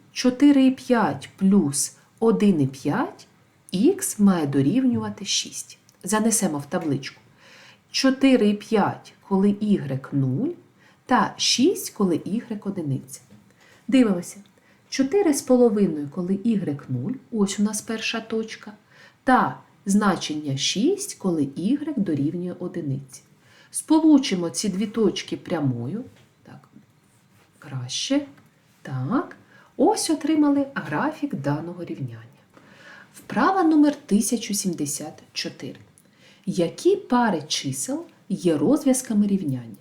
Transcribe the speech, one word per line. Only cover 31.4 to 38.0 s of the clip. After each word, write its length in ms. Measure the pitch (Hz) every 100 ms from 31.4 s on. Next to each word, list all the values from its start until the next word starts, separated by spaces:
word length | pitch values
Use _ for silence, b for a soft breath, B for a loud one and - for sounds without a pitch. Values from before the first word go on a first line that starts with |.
| 139 196 170 175
рівняння. 400 | 170 151 127 113 - - _ B B B B B B
Вправа 500 | - - 196 302 381
номер 320 | 320 311 294 277
тисяча 580 | - 208 - 233 -
сімдесят 720 | 196 185 165 143 - 151 - -
чотири. 460 | - 165 139 131 - - _ b b b b -
Які 460 | 160 170 - 339 403
пари 480 | - 247 233 170 139
чисел 580 | - 139 131 - 302